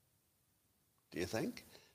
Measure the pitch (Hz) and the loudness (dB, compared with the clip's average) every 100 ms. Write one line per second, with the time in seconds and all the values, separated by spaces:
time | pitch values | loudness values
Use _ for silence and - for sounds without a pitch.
0 | _ _ _ _ _ _ _ _ _ _ | _ _ _ _ _ _ _ _ _ _
1 | _ 78 95 110 190 - - - - | _ 0 2 4 2 -2 -10 -16 -20